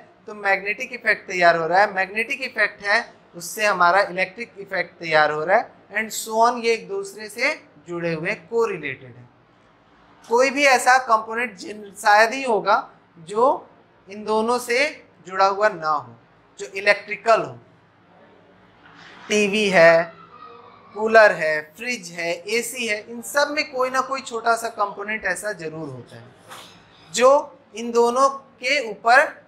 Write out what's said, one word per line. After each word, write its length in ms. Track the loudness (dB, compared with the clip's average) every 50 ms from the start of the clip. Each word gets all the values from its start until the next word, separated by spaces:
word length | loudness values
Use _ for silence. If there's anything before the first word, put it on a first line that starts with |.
| -10 -20 _ _ _
तो 60 | -20 -12
magnetic 600 | -4 -2 0 0 0 -2 -4 -6 -6 -10 -12 -12
effect 340 | -4 -2 -2 -2 -2 -4
तैयार 300 | -6 0 4 6 6 6
हो 100 | 4 2
रहा 120 | 2 4 4
है, 140 | 4 2 0
Magnetic 480 | -2 -4 -4 -4 -6 -6 -6 -6 -8
effect 420 | -8 -6 -2 -2 -2 -2 -2 -4 -2
है 280 | 0 0 0 -2 -4 -12 _ _ _ -18
उससे 300 | -16 -14 -12 -4 -2 0
हमारा 360 | 0 2 4 4 4 4 4
electric 520 | 2 0 -2 -4 -4 -4 -6 -10 -14 -14 _ -18
effect 400 | -14 -8 -6 -8 -8 -8 -12 -14
तैयार 320 | -2 2 4 4 4 4
हो 120 | 0 -2 0
रहा 120 | 0 0
है 120 | 0 0 -4 -12 _ _ -10 -8
and 200 | -6 -6 -6 -8
so 280 | -10 -8 -4 0 2
on, 220 | 2 2 2 0 -2
ये 100 | -2 -2
एक 140 | -4 -6
दूसरे 420 | -8 -10 -10 -10 -12 -14 -16 -16 -14
से 240 | -8 -4 -4 -4 -4 -6 -12 _ _ _ _
जुड़े 260 | -12 -8 -6 -4 -4 -4
हुए 200 | -4 -6 -8 -8 -10 -10 -6
correlated 680 | -2 -2 -2 -2 -4 -8 -10 -10 -12 -12 -16 -20 -20
है। 140 | -20 -20 _ _ _ _ _ _ _ _ _ _ _ _ _ _ _ _ _ _ _ -4 0
कोई 200 | 2 2 2 2
भी 160 | 2 2 4
ऐसा 320 | 4 4 4 4 4 4
component 580 | 4 4 2 2 0 0 -2 -6 -6 -6 -6 -8
जिन, 360 | -12 -14 -14 -14 -14 -16 -18 -14
शायद 360 | -2 2 4 6 6 6 4 0
ही 100 | -2 -2
होगा 340 | -2 -2 0 2 2 0 0 -2 -6 _ _ _ _ _
जो 520 | -20 -16 -6 0 2 2 2 2 0 -6 -16 _ _ _ _ _ _ _
इन 180 | -18 -16 -10 -6
दोनों 340 | -2 -2 0 0 0 -2 -2
से 460 | -2 -2 -2 0 -2 -2 -4 -10 -20 _ _ _ _
जुड़ा 200 | -6 0 2 2
हुआ 220 | 2 2 2 0 0
ना 200 | 0 -2 -4 -4
हो, 260 | -4 -4 -6 -10 -20 -20 _ _ _ _ _ _ _ -16
जो 60 | -16
electrical 760 | -12 -10 -2 0 0 0 0 -4 -10 -12 -2 2 2 2 2
हो। 160 | 0 -4 -12 -16 -20 _ _ _ _ _ _ _ _ _ _ _ _ _ _ _ _ _ _ _ _ _ _ _ -20 -20 -20 -20 -20 -20 -20 -18 -6 -2
टीवी 380 | 0 0 0 0 0 0 0 4
है, 440 | 6 8 8 8 8 6 2 -2 -8 -20 -20 -20 -20 -20 -20 -20 -20 -20 -20 -20 -20 -20 -20 -16 -8
कूलर 360 | -6 0 4 6 8 8 6
है, 300 | 4 0 -2 -2 -2 -4 -6 -10 _
फ्रिज 320 | -10 -8 -8 -8 -8 -10 -12
है, 200 | -10 -8 -6 -6 -6 -6 -6 -4
एसी 380 | -4 -4 -4 -6 -6 -6 -4
है, 120 | -4 -4 -6 -8 -12
इन 100 | -16 -16
सब 280 | -14 -6 -2 -2 -2 0
में 200 | -2 -4 -6 -4
कोई 180 | -4 -4 -4 -2
ना 120 | -2 -4
कोई 200 | -4 -4 -6 -8
छोटा 340 | -8 -8 -10 -2 0 0 0
सा 120 | 0 -2 -6
component 560 | -4 -4 -4 -4 -6 -8 -8 -8 -8 -6 -4
ऐसा 260 | -6 -6 -4 -6 -8 -8
जरूर 360 | -8 -10 -12 -10 -10 -12 -12
होता 260 | -14 -16 -18 -18 -20
है 1000 | -20 -20 -20 _ _ _ -20 -20 -20 -20 -20 -20 -20 _ _ _ _ _ -10 0
जो 180 | 4 4 6 6 4 2 -4 -12 _ _ _ -14
इन 160 | -12 -8 -2
दोनों 380 | 0 2 2 2 2 2 2 2
के 500 | 0 -4 -14 _ _ _ -2 -2 -2 -2 -2 -4
ऊपर 360 | -8 -2 2 4 4 4 4 2 -4 -12 _